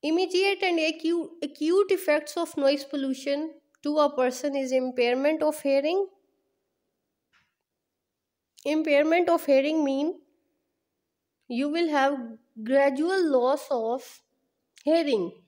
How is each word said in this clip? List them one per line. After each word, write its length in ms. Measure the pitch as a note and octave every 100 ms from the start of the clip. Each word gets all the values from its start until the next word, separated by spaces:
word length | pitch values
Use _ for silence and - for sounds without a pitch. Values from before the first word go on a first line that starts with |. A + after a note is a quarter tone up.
Immediate 600 | D4 E4 F#4 F4+ G4 G4
and 160 | F#4+ E4+
acu-, 520 | D#4 D#4+ D#4+ E4+ D#4+ -
acute 480 | D4 - D4+ F#4 G4+
effects 460 | F#4 F#4 D4 D4+ -
of 180 | E4 -
noise 300 | C#4 C#4+ C#4+
pollution 680 | D4 C4+ C4 C#4+ C#4+ D#4+ D#4 _ _
to 140 | C#4+ D4+
a 180 | D4 C#4+
person 400 | B3+ B3+ D4 C#4
is 160 | C4
impairment 720 | C4 B3+ B3+ A#3+ B3 C#4+ D#4
of 180 | D4+ D4+
hearing. 460 | C#4 C4+ D4 F#4 G4 _ _ _ _ _ _ _ _ _ _ _ _ _ _ _ _ _ _ _ _ _ _ _ _ -
Impairment 640 | C#4+ D#4 D#4 C#4+ D#4 E4+ F4
of 180 | E4+ E4+
hearing 380 | C4+ C#4 D#4
mean 380 | C#4+ C4+ D4+ F#4+ _ _ _ _ _ _ _ _ _ _ _ _ _
you 180 | A#3+ D4
will 220 | D#4 E4+
have 280 | D4 C4+ C#4+ A#3 A3+ _ -
gradual 680 | A3 C4+ C#4 C4 D#4+ F#4+ E4+
loss 380 | C4 B3 D4+ -
of 520 | B3+ A3 B3+ - - _ _ _ _ _ _ -
hearing. 480 | E4 D4 A3+ F3+ -